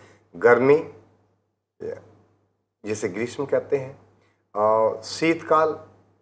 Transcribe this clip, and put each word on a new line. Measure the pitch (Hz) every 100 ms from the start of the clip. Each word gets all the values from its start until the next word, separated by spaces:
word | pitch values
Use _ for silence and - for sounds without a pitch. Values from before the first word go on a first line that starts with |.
| - _ _ 87
गर्मी, | 120 120 135 151 - - - _ _ _ _ _ _ - 78 - - _ _ _ _ _ _ _
जिसे | 104 - 107
ग्रीष्म | 107 120 -
कहते | 139 131 - 139
हैं, | 131 - _ _ _ _ _
और | 101 107 110 110 -
शीतकाल, | - - 160 165 - 156 156 151 - _ _ _